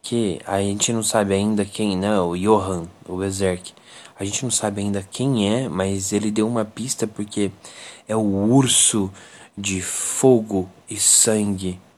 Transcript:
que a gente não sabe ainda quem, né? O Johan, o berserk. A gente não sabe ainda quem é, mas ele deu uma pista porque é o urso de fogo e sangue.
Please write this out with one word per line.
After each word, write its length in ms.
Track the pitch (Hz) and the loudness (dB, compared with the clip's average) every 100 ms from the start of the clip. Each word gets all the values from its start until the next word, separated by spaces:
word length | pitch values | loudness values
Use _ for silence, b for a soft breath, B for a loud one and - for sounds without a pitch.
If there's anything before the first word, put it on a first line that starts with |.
que 400 | - 120 107 80 - | -2 -2 0 -4 -2
a 120 | 98 | -2
gente 320 | 101 101 - | 0 0 -2
não 120 | 113 | 0
sabe 320 | 110 113 101 98 | 0 0 2 2
ainda 280 | 104 107 | 2 0
quem, 320 | 98 - 107 92 | -2 -2 -2 0
né? 240 | 101 104 | 0 0
O 160 | 87 90 | 0 0
Johan, 520 | 98 107 95 90 85 - - | 4 4 4 -4 -6 -16 -10
o 100 | 90 | -6
berserk. 560 | 98 95 95 90 - - B B B - | -4 0 0 -2 -8 -20 B B B -8
A 40 | |
gente 200 | 98 - | -6 -4
não 80 | 127 | -2
sabe 300 | - 107 101 | -2 -2 -2
ainda 200 | 101 98 | -2 -2
quem 480 | 95 - 131 123 101 | -6 -2 0 2 2
é, 160 | 117 127 | 2 -2
mas 460 | 85 95 98 98 | -2 -2 -2 0
ele 160 | 104 107 | 0 0
deu 180 | 107 107 | 0 0
uma 160 | 120 | 0
pista 440 | 107 - 120 - 110 | -4 -6 -8 -4 -4
porque 440 | 107 104 - 101 - B B B B - | -4 -6 -2 -2 -4 B B B B -4
é 80 | 110 | 0
o 60 | |
urso 920 | 107 98 107 131 127 - - 113 95 95 B B B - | 2 2 4 6 6 4 2 2 -2 -6 B B B -10
de 240 | 98 95 | -4 -4
fogo 880 | 87 - - - 131 123 107 98 90 - - | -4 -6 -6 2 4 4 2 -4 -4 -12 -12
e 100 | 104 | -2
sangue. 800 | - - - 107 104 95 92 92 - | 2 4 4 2 0 -2 -4 -8 -14